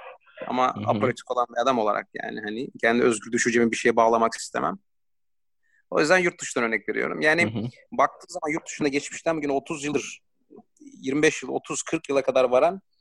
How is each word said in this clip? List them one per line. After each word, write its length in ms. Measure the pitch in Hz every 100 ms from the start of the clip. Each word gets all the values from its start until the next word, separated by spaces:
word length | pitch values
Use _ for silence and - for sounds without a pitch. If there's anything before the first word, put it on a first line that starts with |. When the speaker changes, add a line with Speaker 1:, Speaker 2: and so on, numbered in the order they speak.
| - - _ - -
Speaker 1:
ama 280 | 123 127 107
Speaker 2:
Hı 40 |
hı. 40 | 107
Speaker 1:
apolitik 460 | 110 127 117 -
olan 140 | 123 120
bir 120 | 120
adam 180 | 120 123
olarak 280 | 107 101 98
yani 280 | - 110 117
hani 280 | 107 110 143 -
kendi 220 | 117 120
özgür 280 | 127 110 -
düşüncemi 400 | 117 123 117 117
bir 40 | 113
şeye 200 | 120 117
bağlamak 380 | 113 117 113
istemem. 440 | - - 123 147 196 _ _ _ _ _ _ _ _ _ _ -
O 100 | -
yüzden 180 | 151 185
yurt 240 | 175 -
dışından 260 | - 131 117
örnek 220 | 110 -
veriyorum. 320 | 110 135 160
Yani 220 | 151 160
Speaker 2:
Hı 160 | 107 110
hı. 80 | 120 - -
Speaker 1:
baktığın 360 | 120 139 - -
zaman 260 | 175 156
yurt 140 | 160 -
dışında 200 | - 147
geçmişten 500 | 143 - - 165 160
bugüne 140 | 143
otuz 320 | 135 135 156
yıldır, 380 | 143 147 - - _ _ _ - - _
yirmi 420 | - - 131 147
beş 220 | 151 -
yıl, 60 | 127
otuz, 340 | 135 - 147
kırk 260 | - 165 -
yıla 120 | 139
kadar 220 | 131 131
varan, 380 | 127 123 160 190 - _